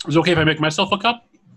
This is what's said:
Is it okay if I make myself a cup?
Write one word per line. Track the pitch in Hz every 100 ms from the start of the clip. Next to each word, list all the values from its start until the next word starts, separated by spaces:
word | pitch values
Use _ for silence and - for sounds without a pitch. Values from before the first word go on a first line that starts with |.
| -
Is | 156
it |
okay | 165
if | 160
I | 156
make | 151
myself | 156 180 190
a | 202
cup? | 226 240 _ _ _